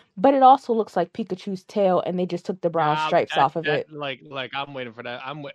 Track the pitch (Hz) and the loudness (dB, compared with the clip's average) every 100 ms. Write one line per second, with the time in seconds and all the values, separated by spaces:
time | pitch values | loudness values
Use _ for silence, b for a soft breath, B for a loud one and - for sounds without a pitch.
0 | b - 240 277 254 269 - 226 - - | b 0 2 6 8 6 4 -2 -2 -2
1 | 175 - 214 185 - 185 - 214 196 175 | -4 -4 -8 -8 -8 -10 -6 0 2 2
2 | - 180 180 175 - 190 170 165 151 151 | 0 -2 -4 -4 -6 -4 -2 0 0 0
3 | 156 165 123 156 143 165 156 147 - 151 | 2 2 2 2 2 0 -2 -2 -4 -8
4 | 143 127 151 139 127 135 143 139 123 110 | -10 -10 -10 -10 -8 -8 -8 -10 -12 -12
5 | 120 123 131 151 139 | -12 -12 -12 -12 -14